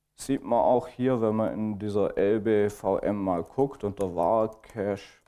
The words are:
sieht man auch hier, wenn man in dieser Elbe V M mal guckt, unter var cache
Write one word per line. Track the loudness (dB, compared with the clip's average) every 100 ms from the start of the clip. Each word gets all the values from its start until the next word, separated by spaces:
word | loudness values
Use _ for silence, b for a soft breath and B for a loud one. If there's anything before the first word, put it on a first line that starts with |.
| _ -14
sieht | -4 -4
man | 0 2
auch | 4 2 0
hier, | -2 0 2
wenn | 2 2
man | 0
in | -2 -4 -4
dieser | -2 0 0 2
Elbe | 2 2 2 2 2
V | -2 -2 0
M | 0 -2
mal | 0 -2
guckt, | -4 -2 -2 -2 -6
unter | -4 -4
var | 0 2 2 0 -4
cache | -14 -4 -4 -4 -8 -20